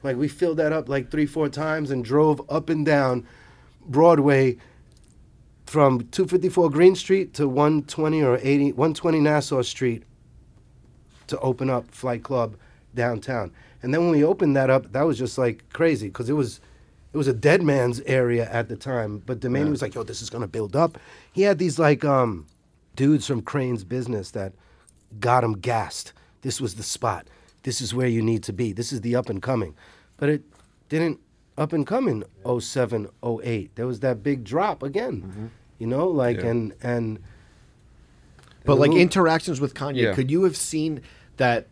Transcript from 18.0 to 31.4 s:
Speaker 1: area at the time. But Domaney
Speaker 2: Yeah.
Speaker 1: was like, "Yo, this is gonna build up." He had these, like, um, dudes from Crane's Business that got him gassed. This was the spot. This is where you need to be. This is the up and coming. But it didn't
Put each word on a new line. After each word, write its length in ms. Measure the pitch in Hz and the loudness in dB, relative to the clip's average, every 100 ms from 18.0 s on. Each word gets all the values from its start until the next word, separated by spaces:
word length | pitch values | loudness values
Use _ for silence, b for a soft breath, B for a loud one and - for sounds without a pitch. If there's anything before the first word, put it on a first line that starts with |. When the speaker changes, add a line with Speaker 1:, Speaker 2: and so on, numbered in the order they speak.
| - | 0
Speaker 1:
area 420 | 131 123 117 113 | 2 2 0 0
at 180 | 117 117 | -4 -4
the 80 | 113 | -8
time. 460 | 135 123 107 104 - | -6 -4 -4 -8 -8
But 140 | 123 | -6
Domaney 240 | 123 131 151 | -2 0 0
Speaker 2:
Yeah. 40 | |
Speaker 1:
was 120 | 139 | -2
like, 120 | 101 | -4
"Yo, 80 | 123 | -8
this 180 | 110 - | -10 -10
is 80 | 113 | -10
gonna 180 | 117 107 | -8 -8
build 260 | 107 104 | -6 -4
up." 220 | 131 165 - B B B | 0 0 -2 B B B
He 100 | - | 0
had 160 | 202 180 | 2 2
these, 200 | 180 151 | 0 2
like, 260 | 156 147 | 4 4
um, 420 | 151 135 120 90 73 _ _ _ _ - | 4 2 2 -2 -12 _ _ _ _ 0
dudes 300 | 135 147 - | 2 2 2
from 160 | 123 | -6
Crane's 420 | 110 147 127 120 | -4 -4 -2 -4
Business 460 | 92 127 120 110 92 | -6 -8 -4 -6 -6
that 200 | 107 98 - b b b _ _ 110 | -8 -10 -12 b b b _ _ -6
got 240 | 120 127 | 2 2
him 100 | 117 | 2
gassed. 580 | 104 104 113 92 - - - b b | -2 -4 -4 -4 -10 -14 -20 b b
This 180 | 131 - | -10 -6
was 140 | 123 | -8
the 80 | 98 | -8
spot. 440 | - - 120 90 - b b b | -10 -4 -4 -4 -10 b b b
This 180 | - 120 | -8 -8
is 120 | 117 | -6
where 120 | 120 127 | -2 0
you 140 | 113 | 0
need 200 | 110 113 | 0 -2
to 80 | - | -4
be. 200 | 98 117 | -6 -6
This 200 | 95 117 | -4 -8
is 100 | 120 | -6
the 120 | 117 | -2
up 140 | 120 123 | -2 -2
and 140 | 101 | -8
coming. 320 | 120 127 92 76 b b b _ | -4 -4 -4 -12 b b b _
But 120 | 147 | -2
it 120 | 147 - _ _ _ _ | -2 -6 _ _ _ _
didn't 320 | 151 165 - _ _ | -2 -2 -4 _ _